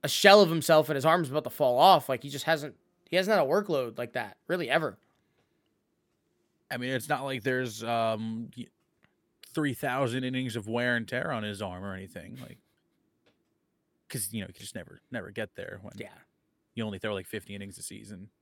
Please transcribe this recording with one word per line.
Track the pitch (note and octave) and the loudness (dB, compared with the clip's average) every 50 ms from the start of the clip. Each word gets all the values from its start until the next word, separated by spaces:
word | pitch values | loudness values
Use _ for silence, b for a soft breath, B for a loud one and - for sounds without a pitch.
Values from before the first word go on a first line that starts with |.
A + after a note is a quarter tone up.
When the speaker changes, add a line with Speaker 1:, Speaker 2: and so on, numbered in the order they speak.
| - | -4
Speaker 1:
a | D3 | -2
shell | - - - G3+ G3 G#3+ | -2 6 10 10 12 12
of | G3+ E3 | 10 8
himself | E3 E3 C#3 - E3 D#3 D3+ C3+ | 4 0 4 6 6 6 6 4
and | D#3 | 0
his | C#3 B2+ | 2 4
arm's | D#3+ D#3+ F3+ E3 B2+ | 4 4 4 2 0
about | C3 D3+ C3 | -2 -4 -4
to | A#2 | -4
fall | - - D3 B2+ B2 B2 | -2 2 2 2 6 8
off. | D3+ F#3+ F#3+ D#3 - - | 10 10 10 8 6 0
Like, | C3+ A2+ - | -4 -4 -4
he | C#3+ | -10
just | C#3 C#3 - | -10 -6 0
hasn't, | - E3 D3+ C#3+ D3 G#2+ _ _ _ _ _ _ _ | 0 0 0 -2 -10 -12 _ _ _ _ _ _ _
he | - | -2
hasn't | F3+ F#3+ F#3+ A3 F#3+ | 0 2 2 2 2
had | D3+ | 4
a | C3 | 4
workload | D#3 G3+ G3+ G3+ E3 C#3 B2+ A#2 - - | 2 0 0 0 -2 -2 -2 -4 -6 -8
like | B2 A#2 - | -10 -6 -6
that, | B2 A2+ G2+ - _ _ - | -8 -8 -8 -12 _ _ -4
really, | E3+ F3+ E3 A#2 | -4 -4 -2 0
ever. | C3 E3 D#3+ B2+ F#2 - _ _ _ _ _ _ _ _ _ _ _ _ _ _ _ _ _ _ _ _ _ _ _ _ _ _ _ _ _ _ _ _ _ _ | 0 0 0 0 -6 -10 _ _ _ _ _ _ _ _ _ _ _ _ _ _ _ _ _ _ _ _ _ _ _ _ _ _ _ _ _ _ _ _ _ _
Speaker 2:
I | - A#2+ | -10 -8
mean, | B2 B2+ | -4 -2
it's | C3+ B2 G#2+ C#3+ | -4 -4 -2 -2
not | D3+ B2+ C3+ | -4 -4 -2
like | C#3 C3+ B2+ G2+ | -6 -6 -4 -2
there's, | C3+ B2+ B2+ B2+ A#2+ G#2 A2 A#2 | 0 0 0 -2 -4 -6 -8 -4
um, | A#2 A#2 A#2 A2+ A2+ A2 G#2+ A2 A2+ A2+ A2+ A#2 - - A#2+ | -2 0 0 2 0 0 -2 -4 -6 -6 -8 -10 -12 -14 -16
y-, | A#2+ - _ _ _ _ _ _ _ _ _ _ _ _ _ _ - - - | -18 -18 _ _ _ _ _ _ _ _ _ _ _ _ _ _ -20 -8 -4
three | - D3+ C#3+ B2+ | -2 -2 -2 -2
thousand | - - C3+ B2+ C3+ C#3 A#2+ A#2 C3 B2+ | -2 -4 -2 0 0 0 0 -2 -4 -4
innings | B2+ C3 B2+ B2+ B2+ A2 | -4 -4 -4 -4 -4 -6
of | A#2 G2 G#2 | -6 -6 -4
wear | A2+ A#2+ B2 B2 A#2+ | -4 -2 0 0 0
and | A#2 A2+ G2+ | 0 -2 -4
tear | B2 B2 - E3+ | -6 -6 -4 -4
on | C#3+ A2+ G#2+ | -4 -4 -4
his | G#2+ G#2 G2 | -6 -6 -6
arm | G#2 F#2+ F2+ F2+ G2 | -8 -8 -8 -8 -10
or | G2+ F#2+ | -10 -10
anything, | F#2+ F#2+ G2 - F2+ D#2+ F2 - C3 | -10 -12 -14 -14 -16 -16 -14 -16 -16
like, | B2+ - - _ _ _ _ _ _ _ _ _ _ _ _ _ _ _ _ _ _ _ _ _ _ _ _ _ _ _ _ _ _ _ | -16 -18 -20 _ _ _ _ _ _ _ _ _ _ _ _ _ _ _ _ _ _ _ _ _ _ _ _ _ _ _ _ _ _ _
'cause, | - C3 G#2 - - | -8 -8 -8 -6 -6
you | A2+ | -8
know, | G2 - | -10 -10
you | - - | -14 -16
just | G2+ G2 - | -16 -14 -14
never, | F#2+ E2+ - - - _ _ | -14 -14 -14 -20 -20 _ _
never | B2 A#2 F#2 - | -10 -10 -10 -10
get | G2+ A2 A2 G#2 _ | -8 -8 -8 -8 _
there | - G2 - - F#2+ | -14 -12 -12 -12 -14
when | F#2+ - - G2+ | -16 -16 -14 -14
Speaker 1:
Yeah. | - - - - - _ _ _ _ _ _ _ _ _ _ | -16 -16 -16 -20 -20 _ _ _ _ _ _ _ _ _ _
Speaker 2:
you | A#2 A2+ | -8 -6
only | G#2+ G2+ F#2+ | -6 -8 -6
throw, | - A2 G#2 | -6 -4 -4
like, | F#2+ F#2 - | -4 -6 -8
fifty | - G#2 - - G2+ | -12 -12 -12 -10 -14
innings | G2+ G2 G2+ F#2+ - | -14 -14 -14 -14 -14
a | - | -14
season | - G2+ G#2 G#2+ G2+ G#2 F2+ F#2+ G2+ _ _ | -14 -14 -16 -16 -18 -18 -18 -18 -20 _ _